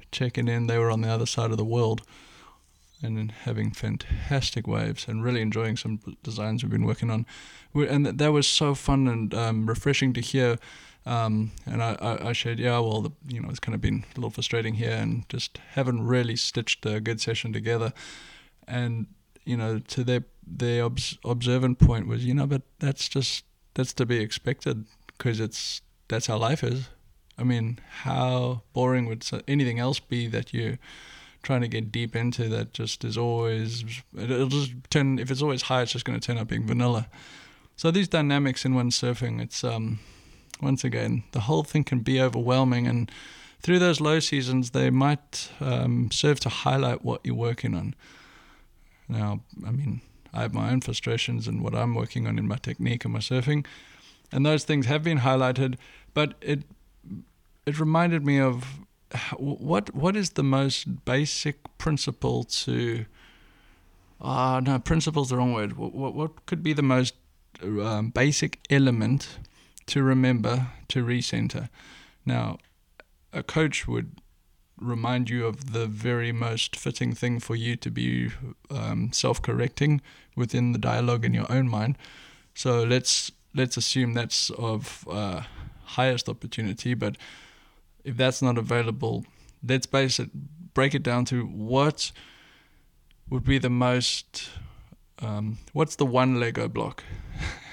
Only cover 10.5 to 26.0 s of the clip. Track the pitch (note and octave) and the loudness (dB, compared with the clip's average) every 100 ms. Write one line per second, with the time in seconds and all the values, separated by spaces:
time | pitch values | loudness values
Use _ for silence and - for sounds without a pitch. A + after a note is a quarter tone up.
10.5 | A#2 - - - - - A#2 A2+ G#2+ A2 | 2 -4 -20 -20 -12 -4 0 2 0 0
11.5 | - - A2+ A#2 - A#2 A2+ G#2+ A#2 A#2+ | -4 -6 -2 -2 -2 -2 -2 -2 -2 -2
12.5 | A#2 B2 A#2+ A2+ G#2+ G#2 - - A#2 - | 0 2 2 2 0 -2 -6 -10 -8 -6
13.5 | B2+ - G#2+ G#2+ G#2 - - A2+ A2+ - | -6 -4 -2 0 0 -4 -6 -6 -4 -2
14.5 | A#2 A2+ A2 A#2 A2+ A2 A2+ G#2 A#2+ - | -2 0 -2 0 0 -2 -2 -4 -8 -8
15.5 | - - - C3 A#2 A#2 B2 A#2 A#2 - | -10 -6 -2 0 0 2 2 2 0 -2
16.5 | B2+ A2+ - G#2+ G#2+ A2 A2 - A2 A#2 | -2 -2 -2 -2 -2 -2 -2 -2 -2 -2
17.5 | A2 A2 A#2 A2+ - - - - - - | -2 0 0 0 -6 -14 -18 -20 -20 -20
18.5 | _ - B2 A#2+ A#2 G#2 - _ _ - | _ -6 -2 -2 -2 -6 -10 _ _ -4
19.5 | A#2+ A2+ A2 - - B2 B2 - - - | -2 0 -2 -4 -2 0 0 -2 -14 -12
20.5 | E2+ A#2+ A#2+ A#2+ C3 - - A#2 A#2+ B2 | -4 0 2 0 -2 -6 -6 -4 0 2
21.5 | B2+ B2+ B2 - F#2+ - A#2 B2 C#3 C#3 | 4 4 8 8 8 0 -2 0 2 2
22.5 | C#3 - - C#3+ C#3 - C#3 B2+ - - | 0 -4 -4 -2 -2 -2 -2 -2 -4 -8
23.5 | _ _ - C3 - A#2+ A#2+ G#2 - A#2 | _ _ -4 -2 0 0 0 0 -4 -4
24.5 | C#3 - G#2+ G#2+ _ - - B2 A2+ G#2+ | -2 -2 -4 -6 _ -20 -4 -2 0 -2
25.5 | - - - - _ | -4 -6 -8 -12 _